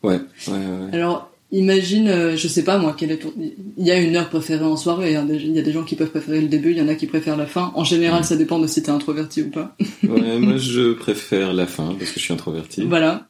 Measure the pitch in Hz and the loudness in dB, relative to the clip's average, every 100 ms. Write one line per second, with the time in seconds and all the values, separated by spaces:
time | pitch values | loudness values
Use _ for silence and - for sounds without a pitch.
0 | 107 90 90 - - 98 95 92 95 170 | 2 0 -2 -12 -8 -6 -6 -6 -4 -2
1 | 170 170 - _ _ 190 190 190 180 208 | -2 -4 -8 _ _ 0 4 4 2 2
2 | 214 180 170 160 165 147 165 196 160 147 | 4 4 2 0 0 0 2 2 2 0
3 | 156 156 160 - 156 - 190 - 180 180 | -4 -4 -6 -8 -10 -10 -14 -2 2 4
4 | 170 170 165 165 151 156 156 151 170 170 | 4 2 0 -4 -2 0 0 0 0 0
5 | 180 151 147 151 156 160 147 151 160 - | 0 0 0 -2 0 0 0 -2 -4 -4
6 | 156 160 151 156 151 147 156 170 151 156 | -2 -4 -2 0 2 2 2 2 2 0
7 | 151 160 156 151 147 180 180 - 160 170 | -2 -2 -2 -4 -2 -2 -2 -2 0 2
8 | 170 170 165 156 160 165 156 156 156 147 | 4 2 2 2 2 2 2 0 0 -2
9 | 143 151 156 - 151 156 - - - - | 0 -4 -4 -4 -4 -4 -8 -6 -6 -2
10 | 196 131 113 117 - 131 127 120 120 113 | 2 2 2 4 4 4 0 2 2 2
11 | - 104 - 98 95 92 87 - 78 95 | -2 -4 0 0 2 0 0 -2 -4 -4
12 | 90 - - 82 - 80 78 - 165 170 | -6 -6 -4 -4 -4 -8 -8 -4 0 2
13 | 160 185 - | 2 0 -8